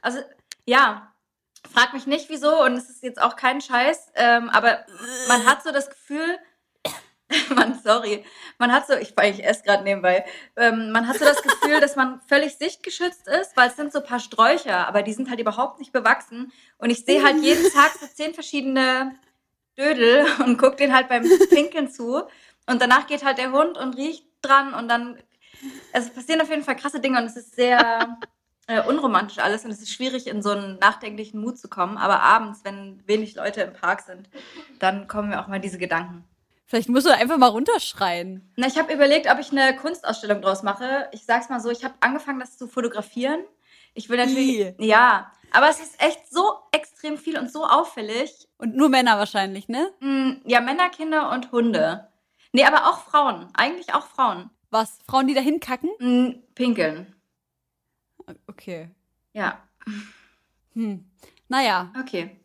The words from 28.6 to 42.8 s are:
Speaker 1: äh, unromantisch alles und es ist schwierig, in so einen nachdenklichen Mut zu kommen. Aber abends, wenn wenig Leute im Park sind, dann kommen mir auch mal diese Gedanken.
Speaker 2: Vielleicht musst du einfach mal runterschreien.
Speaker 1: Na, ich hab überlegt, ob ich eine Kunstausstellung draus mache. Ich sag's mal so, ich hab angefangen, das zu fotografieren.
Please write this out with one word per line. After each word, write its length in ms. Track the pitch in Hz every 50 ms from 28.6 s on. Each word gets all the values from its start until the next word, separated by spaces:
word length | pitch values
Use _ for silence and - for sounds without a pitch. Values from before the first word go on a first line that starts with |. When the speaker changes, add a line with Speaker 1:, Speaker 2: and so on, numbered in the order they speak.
| _
Speaker 1:
äh, 160 | - 226 220 -
unromantisch 560 | 214 262 311 294 254 214 180 208 202 - -
alles 260 | - 190 208 220 -
und 60 | 233
es 100 | 214 202
ist 100 | 220 - -
schwierig, 340 | - 254 262 254 254 254
in 160 | - - 208 196
so 80 | 208
einen 280 | 208 208 196 196 190 185
nachdenklichen 600 | 196 208 214 - - 214 208 208 214 214 214 214
Mut 180 | 214 240 247 -
zu 100 | - -
kommen. 280 | - - 180 180 208
Aber 240 | 208 - 190 196 -
abends, 400 | - 131 202 226 226 208 208 - _
wenn 380 | 196 202 196 196 196 190 190 _ 196
wenig 260 | 208 214 220 214 -
Leute 260 | - - 202 202 226 185
im 100 | 180 -
Park 300 | - - 175 196 208 -
sind, 260 | - 185 180 202 _ _ 269 - - - 339 - - - _
dann 280 | - 190 196 202 196 -
kommen 220 | - 208 208 208
mir 100 | 196 151 -
auch 60 | -
mal 120 | 196 196
diese 180 | 190 202 180 180
Gedanken. 460 | 180 175 165 165 175 180 175 170 - _ _ _ _ _ _ _ _
Speaker 2:
Vielleicht 220 | _ - 233 233 -
musst 180 | 240 262 269
du 40 | 349 269
einfach 220 | - 226 247 330
mal 120 | 302 254 247
runterschreien. 1000 | 208 220 269 392 480 370 - - - - 202 185 175 175 175 185 190 190 _ _ _
Speaker 1:
Na, 100 | - 247
ich 120 | 269 262 311
hab 120 | 311 311
überlegt, 400 | 311 285 285 277 294 311 302 269
ob 80 | 247 254
ich 120 | 285 - 285
eine 240 | 277 269 262 262
Kunstausstellung 640 | 262 - 302 349 - - - 226 - - 208 208 202
draus 220 | 196 196 196 196 208
mache. 440 | 202 202 202 247 254 269 277 269 - -
Ich 120 | 208 _
sag's 240 | - 233 240 240 -
mal 100 | 262 240
so, 80 | 214 233
ich 140 | 240 233 -
hab 80 | 262 262 _
angefangen, 400 | - 233 262 302 294 - 277 262
das 160 | 254 247 -
zu 100 | _ 254
fotografieren. 720 | 226 - 262